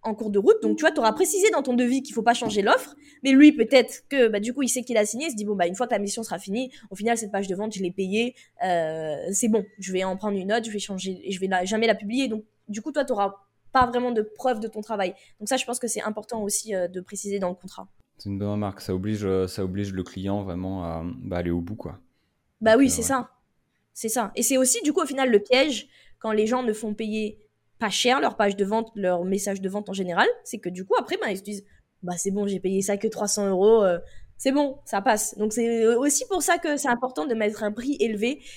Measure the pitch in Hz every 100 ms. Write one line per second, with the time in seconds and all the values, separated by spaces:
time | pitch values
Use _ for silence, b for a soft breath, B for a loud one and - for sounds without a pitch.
0 | 240 214 220 202 226 440 - 254 311 311
1 | 226 214 381 403 403 330 269 247 247 262
2 | 262 214 214 240 226 208 196 508 - -
3 | B B 262 269 302 294 220 262 254 -
4 | _ 277 233 208 214 247 254 254 233 226
5 | 208 226 320 226 208 202 175 190 247 214
6 | 202 202 226 - 196 208 262 B B 190
7 | 214 233 214 202 196 185 214 196 185 185
8 | 190 208 240 - b _ 190 175 160 160
9 | 156 147 - 202 240 220 202 - 190 185
10 | 190 190 208 202 190 226 226 208 - 190
11 | 190 185 - 190 190 185 185 220 226 208
12 | 202 247 262 214 - _ - 208 262 294
13 | 269 208 196 196 _ _ - - 247 240
14 | 247 233 214 - 254 233 214 214 208 214
15 | 190 202 b b 214 262 - 247 233 214
16 | 214 214 208 233 208 202 220 196 175 185
17 | 180 202 202 202 185 180 190 - 190 _
18 | _ _ 101 98 104 104 101 98 - 92
19 | 101 107 101 95 92 - 95 95 101 95
20 | 87 - 95 101 98 87 92 95 85 82
21 | 82 - - 90 87 87 87 107 - -
22 | _ _ _ _ _ _ 220 226 269 254
23 | 226 269 240 _ _ _ _ _ _ -
24 | 220 247 208 - 233 262 254 466 320 370
25 | 311 269 262 208 202 254 302 233 - b
26 | b b 220 214 220 254 247 214 220 208
27 | 220 214 214 214 _ _ _ _ 220 185
28 | 240 262 285 208 202 196 196 220 226 214
29 | 185 175 180 196 208 196 190 202 208 196
30 | 185 175 294 480 - 220 180 180 190 440
31 | 247 370 277 190 196 202 - b _ _
32 | 180 175 196 196 202 190 185 190 202 202
33 | 220 - 208 - 202 185 202 226 196 170
34 | b b b - 262 277 285 262 - 196
35 | 196 214 - - 214 214 233 233 226 233
36 | 285 294 494 370 285 339 339 294 285 240
37 | 262 262 302 226 208 214 208 208 247 285
38 | 226 214 233 294 B